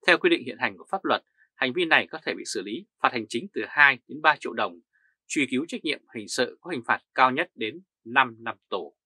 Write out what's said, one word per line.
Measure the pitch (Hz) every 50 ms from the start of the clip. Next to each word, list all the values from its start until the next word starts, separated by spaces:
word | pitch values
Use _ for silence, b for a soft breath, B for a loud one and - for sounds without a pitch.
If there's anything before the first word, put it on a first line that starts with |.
| _ -
Theo | 175 165
quy | - 180
định | 170 151 -
hiện | 123 117 -
hành | 127 113 98 90
của | - _
pháp | - 196 _
luật, | 160 120 101 _ _ _ _ _ _ _
hành | _ 135 131 123
vi | 175 180
này | 165 156 135 104 85
có | - 160 _
thể | - - 98
bị | 104
xử | - - 110
lý | 92 101 104 165 202 _ _ _
phạt | - 139
hành | 127 120 110 107
chính | - - 175 202 _
từ | 135 107 98
hai | - - 147 143 135 123 _ _
đến | - 147
ba | 151 156 151 143
triệu | - 123 117
đồng, | 117 110 95 85 85 _ _ _ _ _ _ _ _ _ _
truy | - 156 139 123
cứu | 135 127 151 170
trách | - 226 -
nhiệm | 160 139 - _ _ -
hình | 120 104 95
sự | - - 123 101 - _
có | _ 170
hình | 180 127 117
phạt | - 113 101 _ _ _
cao | - 131 127
nhất | 127 139 175 - _
đến | - - 107 127 175 190 _ _ _ _
năm | 113 120 135 131 123 113 110
năm | 117 117 107 _ _ _
tù. | - 95 82 - _ _ _